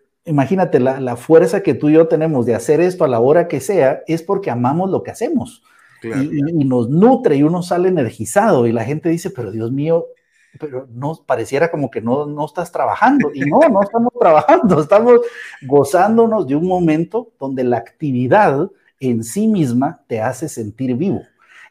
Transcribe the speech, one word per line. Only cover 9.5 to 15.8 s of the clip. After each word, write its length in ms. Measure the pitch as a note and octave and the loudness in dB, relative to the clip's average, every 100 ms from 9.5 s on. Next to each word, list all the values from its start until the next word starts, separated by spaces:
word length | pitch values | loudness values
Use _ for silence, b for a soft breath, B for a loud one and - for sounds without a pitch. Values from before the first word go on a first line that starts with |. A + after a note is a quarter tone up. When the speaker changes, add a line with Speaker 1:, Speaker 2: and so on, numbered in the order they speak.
Speaker 1:
Dios 180 | A2 A#2 | -8 -6
mío, 360 | C3+ D#3 E3 E3 - _ _ _ - | -4 0 -2 -2 -16 _ _ _ -16
pero 300 | D3+ B2+ C3+ | -12 -12 -12
no, 300 | A#2 C#3 D#3+ - | -10 -10 -8 -6
pareciera 440 | B2 A2+ C3+ D#3+ | -4 -2 -2 -2
como 200 | E3 C3+ | -2 -6
que 100 | A#2 | -6
no, 240 | A2+ C3+ | -4 -4
no 220 | D3 D3 D3+ | -4 -8 -8
estás 260 | - E3+ | -8 -8
trabajando". 580 | D#3+ B2+ F#2+ A3+ C#4+ D#3+ | -4 -4 2 2 2 0
Y 80 | - | -2
no, 180 | C#3+ G#3 D#4+ | 0 2 4
no 140 | G3 | 2
estamos 280 | G3+ A#3 A#3+ | 0 0 -2
<laughs> 40 | - | 0
trabajando, 600 | F#3+ D3+ - E4+ A#3 E3+ | 4 4 4 2 4 2
estamos 400 | D3+ G3+ A#3 A#3+ A#3+ B B B | 4 4 6 4 4 B B B
gozándonos 880 | C3 C#3+ | 0 2